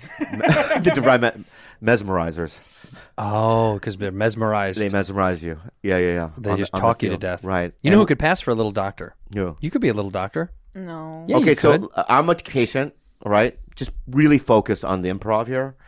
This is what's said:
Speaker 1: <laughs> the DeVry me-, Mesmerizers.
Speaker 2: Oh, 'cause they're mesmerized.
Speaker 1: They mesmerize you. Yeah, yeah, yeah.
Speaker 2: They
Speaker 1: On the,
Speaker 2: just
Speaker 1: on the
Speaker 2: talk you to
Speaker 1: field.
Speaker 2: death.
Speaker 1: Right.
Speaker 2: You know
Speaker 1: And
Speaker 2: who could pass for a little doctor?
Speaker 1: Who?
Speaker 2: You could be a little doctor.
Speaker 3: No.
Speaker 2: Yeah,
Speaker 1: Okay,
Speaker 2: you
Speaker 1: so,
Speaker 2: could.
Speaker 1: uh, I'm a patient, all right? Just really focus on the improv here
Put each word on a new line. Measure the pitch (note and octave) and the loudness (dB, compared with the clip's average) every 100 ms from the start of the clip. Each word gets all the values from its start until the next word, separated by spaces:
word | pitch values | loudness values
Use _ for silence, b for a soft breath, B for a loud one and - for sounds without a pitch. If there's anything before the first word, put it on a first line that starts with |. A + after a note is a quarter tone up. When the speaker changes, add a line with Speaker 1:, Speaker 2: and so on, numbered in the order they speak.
| - | -18
Speaker 1:
<laughs> | - | -10
the | - A2 - D4+ - D#4 F3 | -8 -2 2 2 2 2 2
DeVry | D3 B2+ B2 A#2 G#2+ | 2 4 4 2 -2
me-, | - B B B | -20 B B B
Mesmerizers. | A2 A#2 G2+ F#2 E2 D#2+ D#2+ - B B B B B - | 2 2 2 -2 -2 -4 -8 -10 B B B B B -8
Speaker 2:
Oh, | G#2 G#2+ A2+ A2+ A2 G2+ | -4 0 2 2 2 -2
'cause | A2+ G2 | -6 -6
they're | G2 | -6
mesmerized. | F#2+ A2 G#2+ A2 G#2 G2 G#2 | -2 -2 0 -2 0 -2 -2
Speaker 1:
They | G2+ | 0
mesmerize | G2 F#2+ G2 F#2 E2+ | 0 -2 0 0 0
you. | E2 D#2+ F2+ _ | -6 -10 -14 _
Yeah, | G2 F#2 | -2 0
yeah, | F2+ | 2
yeah. | F2 E2 B2+ | 0 -4 -8
Speaker 2:
They | G#2 | -4
Speaker 1:
On | G2 | -2
the, | |
Speaker 2:
just | F#2+ | -2
Speaker 1:
on | F#2+ | 0
the | A#2 | 0
Speaker 2:
talk | A2+ | 0
you | G#2 | -2
to | |
Speaker 1:
field. | E2+ | -4
Speaker 2:
death. | F#2 F2+ | -6 -6
Speaker 1:
Right. | F#2+ F2+ F2 - | -4 -4 -4 -4
Speaker 2:
You | C#3+ | 4
know | G#3 | 4
Speaker 1:
And | |
Speaker 2:
who | F#3+ | 4
could | C3+ | 2
pass | D3+ F#3 | 0 0
for | - | -2
a | |
little | A2+ G#2+ | -2 -2
doctor? | G2+ G2 - - _ - | -2 -6 -8 -16 _ -10
Speaker 1:
Who? | G#2 F2+ D2+ | -6 -6 -6
Speaker 2:
You | D#3 | -6
could | C4 | -2
be | D3+ | 0
a | |
little | G#2 G2 | -2 -4
doctor. | F#2+ G2 D#3+ E3+ - - | -6 -6 -6 -8 -12 -20
Speaker 3:
No. | F#3+ F3+ D#3+ D#3+ D#3+ E3 | -16 -12 -12 -14 -12 0
Speaker 2:
Yeah, | - | 2
Speaker 1:
Okay, | F3 | 4
Speaker 2:
you | |
Speaker 1:
so, | C#3 D3+ D3+ | 4 4 4
Speaker 2:
could. | G2+ | 0
Speaker 1:
uh, | - - | -4 2
I'm | C3 E3 | 2 4
a | |
patient, | E3+ - C3 A2+ C3 D3 _ _ _ | 0 -2 -2 0 -2 -4 _ _ _
all | G#2 | 2
right? | G#2 B2 - - - | 2 2 -2 -18 -10
Just | C3 - - | -8 -8 -4
really | C3+ D3+ C#3+ | 4 6 4
focus | - A2 G#2+ G2 | 6 4 4 -2
on | - F#2+ | -2 -2
the | F2+ | -2
improv | F#2+ G#2+ A2 A#2 | -4 -2 -2 -2
here | C3 C3+ C3 | -4 -6 -10